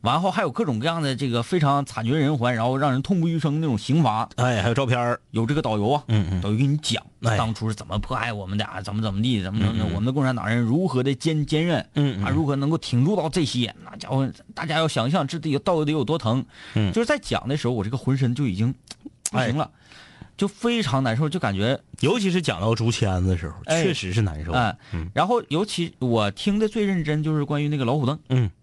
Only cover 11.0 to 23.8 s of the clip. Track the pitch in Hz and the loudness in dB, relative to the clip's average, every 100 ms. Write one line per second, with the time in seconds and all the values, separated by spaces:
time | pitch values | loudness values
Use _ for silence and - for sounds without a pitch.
11 | 127 135 160 156 143 151 170 143 - - | 0 0 -2 0 0 0 2 0 -2 0
12 | 143 98 101 92 147 139 139 123 - 120 | 0 0 0 0 0 0 0 -2 0 2
13 | 139 208 156 180 139 123 117 - - - | 4 2 0 0 0 0 -2 -6 -18 -16
14 | - 135 131 - - - - 156 160 - | -4 -2 -2 -6 -18 -10 -4 0 0 0
15 | 117 185 170 170 156 160 - 170 151 156 | 2 0 0 -4 -2 0 2 2 2 0
16 | 117 160 113 127 - - - 110 101 139 | 0 0 0 0 -2 -14 -4 0 2 2
17 | 233 - - 110 120 147 120 123 101 123 | 2 0 0 -4 -2 -2 0 -2 -2 -2
18 | - 135 127 123 135 92 113 - - - | 0 2 2 0 -2 0 0 -2 -14 -20
19 | - _ - - 117 139 - _ - - | -20 _ -4 -2 0 -2 -4 _ -20 -20
20 | - - - - 196 - 233 240 156 135 | -20 -20 -20 -2 -2 0 0 0 2 2
21 | 131 113 156 180 117 95 110 139 _ - | 2 0 0 0 -2 0 0 0 _ 0
22 | 131 233 196 180 147 90 104 117 113 113 | 2 2 2 0 0 -2 0 2 0 0
23 | 104 90 92 87 80 - - 160 | 0 2 2 0 -2 -12 -2 0